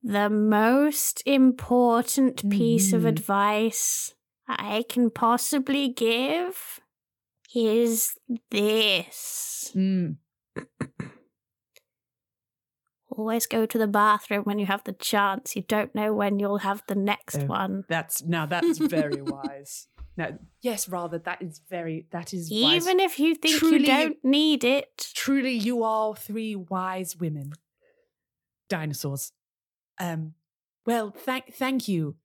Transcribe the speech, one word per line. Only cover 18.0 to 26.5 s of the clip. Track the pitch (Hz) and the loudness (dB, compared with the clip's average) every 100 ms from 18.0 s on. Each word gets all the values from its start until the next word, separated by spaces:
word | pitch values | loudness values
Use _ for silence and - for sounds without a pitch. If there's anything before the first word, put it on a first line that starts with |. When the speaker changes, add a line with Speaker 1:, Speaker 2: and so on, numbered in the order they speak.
| 160 - | -4 -8
Speaker 2:
now | 160 170 156 | -4 -2 -2
that's | 175 170 160 | 0 0 0
Speaker 1:
<laughs> | |
Speaker 2:
very | 156 165 151 143 | 0 0 0 -2
wise. | 139 - 135 139 143 - - _ - - | -6 -8 -8 -12 -16 -18 -18 _ -16 -8
Now, | 160 156 - _ | -8 -8 -18 _
yes, | 247 214 - | -6 -6 -6
rather, | 180 170 165 | -6 -6 -8
that | 165 175 | -8 -8
is | 185 156 _ | -10 -14 _
very, | 180 165 160 160 | -8 -6 -8 -8
that | 170 165 | -12 -8
is | 185 165 | -8 -4
wise. | 208 269 339 339 | 0 2 2 2
Speaker 1:
Even | 370 | 2
if | 381 - | 2 2
you | 311 | 0
think | 330 320 302 | 2 0 4
Speaker 2:
Truly, | 320 294 | 6 6
Speaker 1:
you | 277 | 6
don't | 269 220 302 | 4 2 0
need | 262 285 311 285 | 2 4 4 4
it. | 233 277 - - - | 2 2 -2 -12 -12
Speaker 2:
truly, | - - 277 262 | -6 0 2 2
you | 240 208 247 | 0 0 0
are | 220 220 220 | 0 0 0
three | 214 - 214 220 | -4 -8 -6 -6